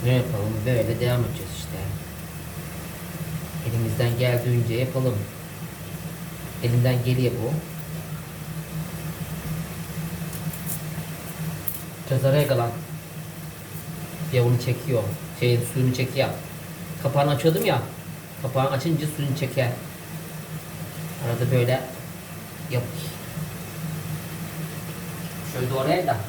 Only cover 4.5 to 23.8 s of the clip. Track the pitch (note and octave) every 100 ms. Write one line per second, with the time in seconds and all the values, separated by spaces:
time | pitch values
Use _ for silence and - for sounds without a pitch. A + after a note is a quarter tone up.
4.5 | A#2+ A2 A2+ B2+ - C3 G#2+ - - -
5.5 | - - - - - - - - - -
6.5 | - A#2 A#2+ B2+ A#2+ B2 B2 B2 - A#2
7.5 | D#3+ F#3 - - - D3+ D3+ - - D#3
8.5 | D#3+ - D#3+ E3 D#3+ D#3+ - D3+ D#3+ D#3+
9.5 | D#3+ D#3+ D#3+ - E3 D#3+ E3+ D#3 - D#3+
10.5 | - - - - - - - - - D#3+
11.5 | - - - - - - B2+ C3+ D3 C3
12.5 | B2 A#2 - - - - - - - -
13.5 | - - - - - - - - B2+ A#2+
14.5 | A#2+ - A#2+ D3+ A#2 G#2 - - - B2
15.5 | A#2+ - C3 B2+ B2+ B2 - F#2 - -
16.5 | - - - - - C3+ C#3 C#3+ C#3+ D#3+
17.5 | F#3 G#3+ A#2+ - - - - - - B2
18.5 | C3+ C3+ C3+ E3 D3+ D3+ - C#3 B2+ C3
19.5 | C#3 A#2+ - - - - - - - -
20.5 | D#3 - - - - - - B2+ A#2 A#2+
21.5 | B2 A#2+ C3 - - - - - - -
22.5 | - - B2 - - - - - - -
23.5 | - - -